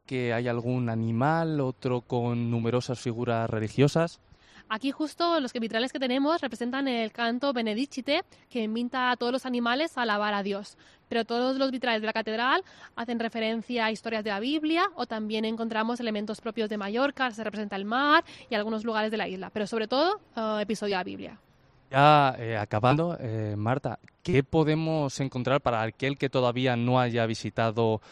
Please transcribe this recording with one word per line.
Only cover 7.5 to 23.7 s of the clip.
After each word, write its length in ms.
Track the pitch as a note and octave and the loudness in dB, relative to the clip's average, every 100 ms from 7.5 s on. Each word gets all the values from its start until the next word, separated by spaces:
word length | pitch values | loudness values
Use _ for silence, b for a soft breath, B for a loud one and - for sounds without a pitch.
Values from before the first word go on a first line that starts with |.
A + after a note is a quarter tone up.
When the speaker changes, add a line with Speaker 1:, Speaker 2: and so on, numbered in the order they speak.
Speaker 2:
Benedicite, 720 | B3 A3+ G#3+ C#4 - B3 D4+ G4 b b | 0 0 -2 -2 -4 -2 0 -2 b b
que 140 | B3 | -4
invita 480 | A3 A3 A#3+ C4 B3+ | -2 -2 -2 0 0
a 60 | B3 | 0
todos 140 | A#3+ | 0
los 140 | B3 C4 | -2 -2
animales 520 | B3 A#3 B3 D#4+ C4+ | -2 0 0 0 -2
a 40 | |
alabar 320 | A#3 G#3 G#3 | 0 0 0
a 80 | G3+ | 0
Dios. 360 | G3+ G3 G#3 - b b - | -2 -4 -8 -18 b b -4
Pero 160 | A#3 A3+ | -2 -2
todos 320 | A#3 B3+ C4+ | 0 0 2
los 120 | C4+ | 0
vitrales 320 | B3+ B3 A3 | 0 0 0
de 60 | G#3+ | 0
la 60 | |
catedral 500 | A3+ A3 A3 B3 E4 F#4+ B B - | -2 -2 -2 2 2 0 B B -10
hacen 240 | A#3 A#3 | -6 -4
referencia 680 | A3+ A#3 A3 A3+ G#3+ A#3+ A3 | -4 -2 -2 -2 -4 -2 0
a 60 | |
historias 320 | G#3+ A#3 A3 | -2 -4 -4
de 80 | G#3+ | -2
la 80 | G3+ | -2
Biblia 460 | A#3+ D#4 D4+ E4 G4 E4 | 0 0 2 2 2 -2
o 100 | B3 | -6
también 400 | A3 G#3+ A3 A3 | -4 -2 -2 0
encontramos 540 | A3+ A3+ A3 A3 A#3+ | -2 -2 -2 -2 -2
elementos 420 | A#3 G#3+ G#3 G#3+ | -2 -2 -4 -6
propios 280 | A3+ A3 G#3+ | -6 -4 -2
de 80 | G#3+ | -2
Mallorca, 520 | G3+ A3+ C#4 C4+ B3+ | -2 0 0 0 -4
se 120 | A3 | -2
representa 320 | G#3+ G3+ G#3 G3 | -6 -6 -6 -6
el 100 | G3+ | -2
mar 380 | A#3+ C#4+ D#4+ - B B | 0 4 4 4 B B
y 60 | G#3+ | -2
algunos 280 | G#3 A3 | -2 -2
lugares 280 | A#3 A3 G#3+ | -2 0 0
de 60 | G#3+ | -2
la 100 | F3 | -4
isla, 240 | F#3 F#3 | -6 -6
pero 160 | A3 G3+ | -4 -2
sobre 200 | A3+ G#3+ | -2 0
todo, 320 | B3+ E4 G#4 - - | 2 2 0 -6 -6
eh, 240 | A3 G#3+ | -2 -2
episodio 340 | G#3 G#3+ G#3 F#3 | -2 -2 -2 -2
de 40 | |
la 40 | |
Biblia. 360 | F#3+ F#3+ - - _ _ _ _ - | -4 -8 -12 -16 _ _ _ _ -2
Speaker 1:
Ya, 440 | C3+ D3 D3+ C#3 B2 | 6 8 8 6 2
eh, 180 | A2+ A2+ | -4 -4
acabando, 580 | G#2 G#2+ B2 D3 E3+ E3+ | -2 2 4 4 2 -4
eh, 340 | A2+ A2 G#2+ G#2 | -6 -4 -4 -2
Marta, 440 | G#2+ | -2